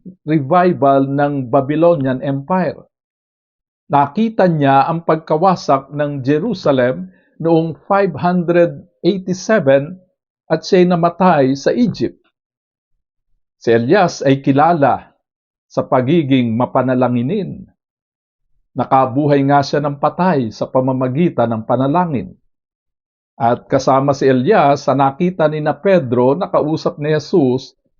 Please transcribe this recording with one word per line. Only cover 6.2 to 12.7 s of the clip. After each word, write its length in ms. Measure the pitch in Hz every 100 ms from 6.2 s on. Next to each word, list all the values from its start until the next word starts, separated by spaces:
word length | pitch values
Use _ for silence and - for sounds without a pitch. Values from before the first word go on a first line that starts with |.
| 127
Jerusalem 800 | 151 226 185 160 131 123 160 185 - _ -
noong 400 | 165 165 165 147 -
five 320 | 196 196 143
hundred 640 | 180 180 165 170 170 139 - _ -
eighty-seven 880 | 196 185 180 - 220 135 139 147 185 _ _ _ _ -
at 160 | 165 -
siya'y 240 | 190 180
namatay 640 | 170 170 170 185 156 131
sa 160 | 135 156
Egypt. 480 | 233 226 - 110 - _ _ _ _ _